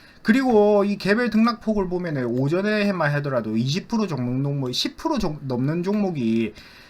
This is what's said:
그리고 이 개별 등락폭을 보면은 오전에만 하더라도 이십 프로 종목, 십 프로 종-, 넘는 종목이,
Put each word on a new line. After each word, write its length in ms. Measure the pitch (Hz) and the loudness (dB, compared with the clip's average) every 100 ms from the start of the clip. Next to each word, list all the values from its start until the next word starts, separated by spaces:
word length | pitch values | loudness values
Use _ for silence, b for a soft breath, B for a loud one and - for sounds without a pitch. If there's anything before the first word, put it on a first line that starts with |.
| B B | B B
그리고 640 | - 254 262 214 208 208 | 2 2 4 4 6 4
이 120 | 202 202 | 2 0
개별 320 | 190 214 240 | 0 0 2
등락폭을 600 | 220 233 226 220 208 185 | 2 2 0 -2 -2 -2
보면은 360 | 180 175 143 | -4 -4 -2
오전에만 880 | 120 123 139 175 208 214 202 185 147 147 | -2 0 0 0 0 0 0 0 0 0
하더라도 400 | 143 127 110 110 | 0 -2 0 0
이십 320 | 131 175 - | 0 -2 -2
프로 180 | 226 196 | -2 -2
종목, 640 | 139 123 127 143 143 127 | -2 -2 -2 -2 -2 -4
십 240 | 123 - - | -4 -4 -4
프로 220 | 320 285 | -4 -2
종-, 200 | 170 151 | -2 -4
넘는 400 | 135 123 135 170 | -4 -2 -2 -2
종목이, 720 | 180 214 196 151 113 113 110 B B B | -2 0 -2 -2 0 0 -2 B B B